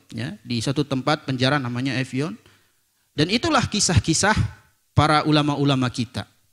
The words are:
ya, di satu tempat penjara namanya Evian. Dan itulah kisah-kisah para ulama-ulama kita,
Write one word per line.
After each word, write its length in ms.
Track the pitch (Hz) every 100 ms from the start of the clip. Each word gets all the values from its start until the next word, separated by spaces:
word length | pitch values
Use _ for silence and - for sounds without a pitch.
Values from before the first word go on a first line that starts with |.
| -
ya, 240 | 113 139 208
di 160 | 123 117
satu 240 | 143 143
tempat 400 | 143 127 147 156
penjara 320 | - 127 131 147
namanya 400 | 123 123 135 127
Evian. 400 | 131 127 160 226 _ _ _ _ _ _ _ -
Dan 160 | 165
itulah 320 | 240 339 285
kisah-kisah 720 | - 208 - 175 - 151 196 - - - _ _ _
para 320 | - 151 151
ulama-ulama 640 | 151 151 147 139 143 131 127
kita, 400 | - 113 113 - _ _